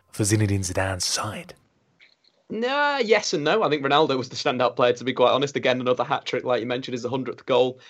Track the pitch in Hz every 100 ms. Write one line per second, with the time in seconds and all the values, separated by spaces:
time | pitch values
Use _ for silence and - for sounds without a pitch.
0 | _ - 104 107 104 98 90 92 95 95
1 | - - 107 104 90 - _ _ _ _
2 | _ _ _ _ - 220 240 285 294 269
3 | 214 208 - 170 147 214 160 147 143 147
4 | 151 131 117 123 147 127 127 - 123 123
5 | 123 123 123 127 143 135 127 127 127 127
6 | 127 123 - 127 127 120 120 127 127 123
7 | 117 135 123 - - 123 127 127 -